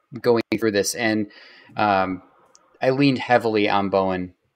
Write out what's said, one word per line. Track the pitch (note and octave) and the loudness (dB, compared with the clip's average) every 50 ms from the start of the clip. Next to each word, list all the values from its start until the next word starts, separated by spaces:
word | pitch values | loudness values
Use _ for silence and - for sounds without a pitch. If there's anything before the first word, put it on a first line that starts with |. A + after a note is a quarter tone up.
| _ _ - A#2 | _ _ -14 -4
going | - B2 A#2+ A#2 - _ A2 G#2+ | 0 0 0 0 0 _ -4 -2
through | A2+ A2 G2+ | 0 0 0
this. | G2+ G2 - - | 0 0 -2 -4
And, | - A#2 A2 A2 A2 G#2+ G#2 - - - - - - - - - | -4 -2 -2 0 -2 -4 -6 -10 -16 -20 -20 -20 -20 -20 -12 -6
um, | - G#2+ G#2 G2 F#2+ F#2+ F#2 F#2 F2+ - _ _ _ _ _ _ _ _ _ _ _ | -2 0 2 2 2 0 -2 -4 -8 -12 _ _ _ _ _ _ _ _ _ _ _
I | - C3 | 0 0
leaned | C3 C3+ C#3+ C#3 C3 A#2 | 2 2 2 2 2 0
heavily | - - B2 A#2+ A2 A#2 G#2+ G#2+ G#2 G#2 | 0 0 0 2 2 0 0 0 2 2
on | G2+ G2+ G2 G2 | 0 0 0 0
Bowen | F#2+ G2 F#2+ F#2+ F#2 F#2 F2+ F2+ - _ _ _ _ | 0 0 0 0 -2 -4 -6 -8 -12 _ _ _ _